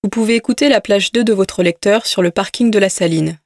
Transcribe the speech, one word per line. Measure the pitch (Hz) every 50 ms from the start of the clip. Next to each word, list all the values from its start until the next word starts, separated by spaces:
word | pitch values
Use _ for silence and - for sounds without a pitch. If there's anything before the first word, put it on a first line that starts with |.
| -
Vous | 202
pouvez | - 226 220 214 233
écouter | 233 - - 247 - 285 285
la | 269 208
plage | - - 202 202 190 -
deux | - 233 233
de | 226
votre | 214 190 190 - - - 180
lecteur | 170 170 _ - 202 202 226 -
sur | - - -
le | 180 175
parking | 170 - 196 - - - 240 233
de | 208 208
la | 190 190
Saline. | - - 185 165 165 160 156 160 165 - _